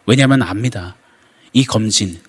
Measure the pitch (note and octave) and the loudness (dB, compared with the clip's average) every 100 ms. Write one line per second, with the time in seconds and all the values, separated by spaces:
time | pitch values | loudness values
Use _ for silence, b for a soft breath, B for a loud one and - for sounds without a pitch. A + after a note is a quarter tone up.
0 | - C3 C3+ C3+ G#2+ G2 B2 G2+ F2+ - | 0 2 4 2 0 -4 -4 -6 -12 -16
1 | b b b b b B2 C3+ A2 G#2+ - | b b b b b 0 0 0 -2 -2
2 | F#2+ E2+ | -4 -8